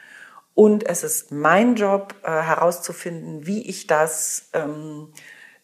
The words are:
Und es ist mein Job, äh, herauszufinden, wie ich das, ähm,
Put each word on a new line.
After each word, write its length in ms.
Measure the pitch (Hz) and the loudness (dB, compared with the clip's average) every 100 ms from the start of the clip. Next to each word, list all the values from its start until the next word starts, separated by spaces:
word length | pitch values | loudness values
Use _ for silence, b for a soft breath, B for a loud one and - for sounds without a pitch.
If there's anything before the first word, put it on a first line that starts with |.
| B B B B B | B B B B B
Und 320 | - 214 214 - | 6 6 6 0
es 140 | 175 | -4
ist 300 | 156 - - | -4 -6 -6
mein 420 | 147 156 185 240 | 0 4 6 4
Job, 400 | 220 202 196 196 - | 4 2 0 -4 -12
äh, 80 | - | -4
herauszufinden, 1120 | 160 160 151 170 175 - 175 180 165 165 156 156 | -2 0 2 2 0 -6 -10 -10 -10 -10 -10 -6
wie 220 | 208 - | -6 -8
ich 180 | 185 - | -8 0
das, 600 | 156 160 156 - - - | 2 0 -2 -6 -8 -6
ähm, 600 | 165 147 151 156 151 156 - B B B B | -6 -6 -8 -12 -14 -16 -20 B B B B